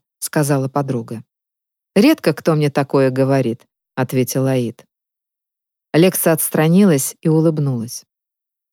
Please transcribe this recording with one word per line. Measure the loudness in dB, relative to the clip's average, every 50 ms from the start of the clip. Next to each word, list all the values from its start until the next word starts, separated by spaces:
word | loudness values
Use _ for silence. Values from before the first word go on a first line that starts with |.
| _ _ _ -16
сказала | -12 -6 -4 -2 -2 0 0 -2 -2 -4
подруга. | -4 -6 -4 -4 -6 -6 -8 -10 -14 -16 -16 _ _ _ _ _ _ _ _ _ _ _ _ _ 0
«Редко | 2 4 4 2 2 0 -2 -2
кто | -2 0 -2 0
мне | 0 0 0
такое | 0 -2 -4 0 0 0 0 0
говорит», | 0 0 0 0 2 0 0 -2 -4 -8 _ _ _ _ _ _ -8
ответил | -8 -6 -4 -2 -2 -2 -2 -2 -4 -2
Аид. | -2 -2 -2 -4 -6 -8 _ -20 _ _ _ _ _ _ _ _ _ _ _ _ _ _ _ _ _ _ _ _ _
Лекса | 2 4 4 4 2 2 0 0
отстранилась | 0 0 -2 -4 -2 0 2 4 4 4 4 4 4 2 0 -4 -10 _
и | -2 0
улыбнулась. | 2 2 2 2 0 0 -2 -2 -2 -4 -6 -8 -12 -16 -20 _ _ _ _ _ _ _ _ _ _ _ _ _